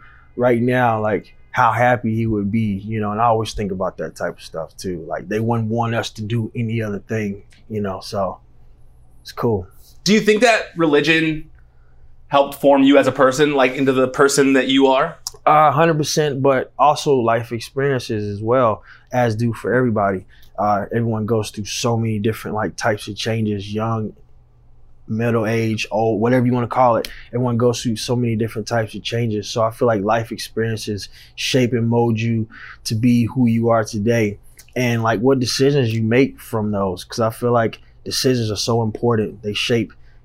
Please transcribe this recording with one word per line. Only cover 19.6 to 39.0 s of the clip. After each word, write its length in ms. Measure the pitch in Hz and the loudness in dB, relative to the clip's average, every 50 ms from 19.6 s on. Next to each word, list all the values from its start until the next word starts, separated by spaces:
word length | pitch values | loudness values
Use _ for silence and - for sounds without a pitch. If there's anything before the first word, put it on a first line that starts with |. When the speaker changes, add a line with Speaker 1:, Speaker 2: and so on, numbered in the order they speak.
| - 104 107 | -2 0 0
Speaker 1:
everybody. 500 | 127 127 123 107 107 101 98 98 92 - - - - - - - | 2 2 2 2 2 0 0 0 -2 -6 -12 -20 -20 -20 -14 -8
Uh, 280 | - 98 104 104 101 - - - | -4 0 0 0 0 -2 -4 -4
everyone 320 | 117 117 113 110 107 107 | -4 -2 -2 -2 -2 -2
goes 240 | 101 117 110 107 - | -2 -2 -2 -2 -4
through 140 | - - 101 | -6 -10 -10
so 320 | - - - - 120 117 | -8 -6 -4 -2 -2 -2
many 240 | 117 113 113 110 107 | 0 -2 -2 -2 -2
different, 340 | 101 113 107 - - 104 104 | -2 -2 -4 -4 -6 -8 -6
like, 220 | 107 110 90 82 | -4 -4 -6 -6
types 320 | - - 117 107 104 - - | -4 -2 -2 -2 -2 -6 -10
of 80 | 104 | -10
changes, 580 | - - 117 110 113 110 107 104 101 98 101 101 | -8 -4 -4 -2 -2 -2 -2 -2 -4 -6 -8 -6
young, 380 | 107 110 113 113 113 110 101 - - - - - - - _ _ _ _ - - - - - - - - - | -4 -4 -4 -4 -4 -4 -6 -10 -14 -20 -20 -20 -20 -20 _ _ _ _ -20 -20 -20 -20 -20 -20 -18 -12 -8
middle 360 | 110 110 117 120 113 117 107 | -4 -2 -2 0 0 0 0
age, 440 | 104 113 113 113 110 110 107 - - | 0 0 0 0 -2 -2 -4 -4 -4
old, 300 | - 104 113 110 113 98 | -2 0 0 0 0 2
whatever 260 | 110 120 127 127 120 | 2 2 4 4 4
you 60 | 123 123 | 2 2
wanna 160 | 123 120 107 | 0 0 0
call 280 | - 127 131 123 113 | 2 4 4 4 4
it. 120 | 104 - - - - - - - | 2 0 -4 -8 -16 -14 -8 -6
Everyone 240 | 120 123 123 117 | -2 -2 0 0
goes 260 | 113 120 123 117 - - | 2 2 2 2 0 -2
through 140 | 127 110 | -4 -4
so 180 | 107 - - 127 | -4 -4 -4 -2
many 220 | 123 123 117 113 | -2 0 0 0
different 320 | 107 117 110 - 117 104 - | 0 -2 -4 -4 -8 -6 -4
types 260 | 117 113 110 104 - | -2 -2 -2 -4 -6
of 80 | 104 92 | -10 -10
changes. 460 | - 117 117 120 117 104 104 101 - | -6 -4 -4 -2 -2 -2 -4 -4 -4
So 140 | - 120 110 | -2 -2 -2
I 80 | 113 113 | -2 0
feel 160 | - 131 120 | 0 0 2
like 140 | 113 104 95 | 2 2 2
life 280 | 104 117 120 113 - | 0 0 0 -2 -4
experiences 800 | 110 95 - - - 113 110 113 113 107 - - 104 98 - - - - - - - | -8 -10 -10 -8 -6 -4 -4 -2 -4 -6 -6 -6 -8 -8 -8 -12 -18 -20 -20 -20 -12
shape 380 | - - - - 127 127 113 127 | -8 -4 -2 0 2 2 2 0
and 160 | 117 117 117 | 0 0 2
mold 320 | 117 120 117 117 113 107 | 2 2 2 2 2 0
you 260 | 113 117 117 113 110 - - - - - - - - | 0 0 0 -2 -2 -4 -8 -16 -20 -20 -18 -14 -8
to 100 | - 117 | -6 -4
be 300 | 107 120 123 120 120 117 | 0 2 4 4 4 2
who 240 | 104 - 131 127 117 | 0 0 2 2 2
you 220 | 113 113 113 117 | 2 2 2 2
are 120 | 117 113 110 | 2 2 0
today. 560 | 110 - 107 101 113 117 117 110 104 101 - - - - - - - - | -2 -4 -4 0 0 2 2 2 0 -2 -6 -14 -20 -20 -20 -20 -10 -6
And, 260 | 120 127 120 117 117 113 | -2 -2 0 0 0 0
like, 160 | 113 - 98 | 0 0 2
what 200 | 113 131 135 131 | 2 2 2 2
decisions 520 | 120 113 - - 135 139 143 147 127 113 110 | 0 -2 0 2 2 2 4 2 2 0 0
you 100 | 113 110 | 0 0
make 360 | 110 117 127 139 - - - | 2 4 4 2 2 0 -6
from 300 | - - - 113 107 107 | -12 -6 -4 -4 -2 -2
those, 320 | 104 98 98 95 90 92 - | -2 -2 -2 -2 -4 -6 -10
'cause 160 | - - - | -8 -4 -2
I 120 | 113 110 | -2 -2
feel 200 | 117 - - 120 | -2 -2 -2 0
like 300 | 120 117 113 110 - - - - - - - | 2 2 2 0 -2 -8 -18 -20 -20 -16 -12
decisions 480 | - 98 - - 131 131 123 113 110 104 | -8 -6 -2 0 0 2 2 0 -2 -2
are 40 | |
so 260 | 95 - - 117 117 113 | -2 -2 0 0 0 0
important. 600 | 110 107 - | -2 -2 -2